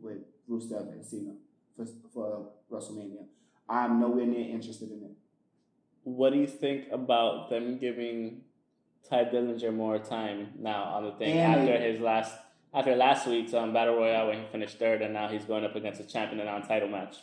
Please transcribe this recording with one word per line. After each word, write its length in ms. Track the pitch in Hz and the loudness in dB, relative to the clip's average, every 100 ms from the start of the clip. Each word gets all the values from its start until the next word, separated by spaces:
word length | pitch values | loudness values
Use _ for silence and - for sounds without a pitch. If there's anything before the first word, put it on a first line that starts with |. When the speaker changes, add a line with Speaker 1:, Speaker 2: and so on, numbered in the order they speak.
Speaker 1:
with 180 | 110 98 - _ - | -12 -12 -14 _ -6
Rusev 420 | 113 113 107 95 | -6 -4 -8 -8
and 120 | 82 - | -12 -10
Cena 280 | 107 101 - _ _ _ - | -8 -8 -12 _ _ _ -14
for, 100 | 113 - - | -12 -14 -16
for 340 | 120 107 104 104 - - | -8 -6 -6 -10 -18 -12
WrestleMania. 540 | 110 107 107 101 101 - _ _ _ - | -12 -10 -12 -12 -14 -18 _ _ _ -2
I'm 320 | 120 120 117 | 0 4 4
nowhere 260 | 120 123 120 | 4 4 2
near 200 | 120 113 | 0 -2
interested 380 | 113 - 110 110 | -6 -8 -12 -12
in 120 | 104 | -12
it. 80 | 101 - _ _ _ _ _ _ _ _ | -16 -20 _ _ _ _ _ _ _ _
Speaker 2:
What 300 | 131 127 135 | -8 2 4
do 60 | 143 | 4
you 80 | 143 | 2
think 380 | - 143 135 - | 0 -2 -2 -4
about 580 | 123 127 117 113 - - | -4 2 4 4 0 -2
them 280 | 117 120 127 | -4 -2 -2
giving 640 | 127 117 117 113 113 123 - _ _ _ _ _ - | -4 -4 -4 -6 -8 -10 -20 _ _ _ _ _ -2
Tye 160 | 123 120 | 2 2
Dillinger 480 | 123 120 117 113 | 2 0 0 -2
more 260 | 110 110 107 | 0 0 -2
time 500 | - 113 107 101 101 - | -2 -6 -4 -6 -10 -8
now 240 | 110 104 92 101 | -4 -4 -2 -4
on 100 | 104 | -4
the 60 | |
thing 260 | - 147 160 | -2 2 4
Speaker 1:
And 240 | 165 147 | 6 6
Speaker 2:
after 160 | 127 117 | 6 4
Speaker 1:
they 120 | 117 | 2
Speaker 2:
his 80 | 113 | 0
last, 320 | 113 113 - - - _ _ | 2 2 0 -8 -20 _ _
after 220 | 139 131 123 | 0 4 6
last 320 | 131 135 127 | 6 4 2
week's, 260 | 117 113 | 0 2
um, 200 | 120 113 | 0 2
Battle 220 | 113 117 117 | 4 4 4
Royale 300 | 113 113 110 | 4 4 2
when 100 | 110 | 0
he 60 | 110 | -4
finished 320 | 110 104 - | -6 -6 0
third, 220 | 113 110 | 2 2
and 120 | 107 | 0
now 140 | 107 107 | -2 -2
he's 160 | 107 | -4
going 220 | 104 107 104 | -2 0 0
up 100 | 107 | -2
against 240 | 107 101 | -6 -8
a 60 | 101 | -6
champion 340 | 117 107 107 | -4 -2 -2
in 80 | 104 | -4
a 40 | |
non-title 360 | 104 98 110 101 | -4 0 0 0
match? 300 | 101 95 - | -2 -6 -12